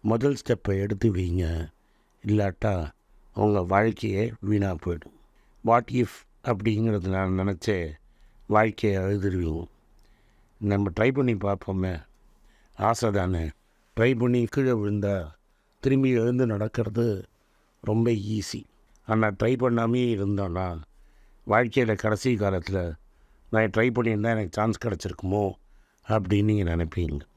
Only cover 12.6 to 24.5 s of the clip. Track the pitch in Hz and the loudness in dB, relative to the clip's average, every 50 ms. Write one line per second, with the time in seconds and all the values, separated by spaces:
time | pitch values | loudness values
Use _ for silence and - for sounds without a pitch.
12.6 | _ _ _ - 107 107 117 - - 110 101 101 90 92 92 85 80 78 - _ | _ _ _ -2 0 0 0 2 0 0 2 2 0 0 0 -2 -2 -4 -8 _
13.6 | _ _ _ _ _ _ _ - 113 123 131 113 120 123 120 123 120 110 - 143 | _ _ _ _ _ _ _ 2 2 2 4 2 2 2 2 2 0 0 0 0
14.6 | 131 127 123 110 104 104 104 104 101 101 101 95 82 76 - _ _ _ _ _ | 0 2 0 0 0 -2 -2 0 0 0 0 -2 -4 -8 -14 _ _ _ _ _
15.6 | _ _ _ _ - 135 135 135 135 131 127 117 113 120 123 123 127 117 110 101 | _ _ _ _ 0 2 2 4 4 4 2 2 2 2 2 2 0 0 0 -2
16.6 | 104 113 - - 110 113 104 117 117 117 104 95 92 - _ _ _ _ _ _ | -4 -4 -2 -2 -4 -2 0 0 0 0 0 -4 -8 -16 _ _ _ _ _ _
17.6 | _ _ _ _ - 110 107 113 113 120 117 107 98 107 110 107 98 - - - | _ _ _ _ -4 0 0 2 2 2 0 0 -2 -4 -4 -4 -4 -6 -10 -12
18.6 | - _ _ _ _ _ _ _ _ - 110 110 110 107 98 - - 113 131 120 | -12 _ _ _ _ _ _ _ _ -2 0 2 2 0 0 0 0 0 2 2
19.6 | 123 127 120 117 117 113 117 123 123 120 113 98 101 101 101 98 98 92 85 92 | 2 0 2 2 2 2 2 2 2 0 0 0 0 -2 0 -2 -2 -2 -4 -4
20.6 | 92 90 87 80 76 _ _ - - - _ _ - _ _ _ _ - 104 110 | -4 -4 -6 -10 -12 _ _ -20 -20 -20 _ _ -20 _ _ _ _ 2 2 2
21.6 | 123 117 - 139 123 110 107 95 - 110 107 95 - 131 123 101 104 98 95 90 | 2 2 2 0 2 2 0 0 0 -2 -2 0 0 0 0 2 2 0 0 -2
22.6 | 82 - 95 95 87 85 78 - - _ _ _ _ _ _ _ _ - - 110 | -2 -2 -4 -4 -4 -4 -8 -10 -16 _ _ _ _ _ _ _ _ -2 0 0
23.6 | 110 104 95 113 113 127 113 120 120 113 110 104 104 117 117 110 107 85 | 2 2 2 2 2 2 2 0 0 0 0 0 0 0 0 -2 -2 -4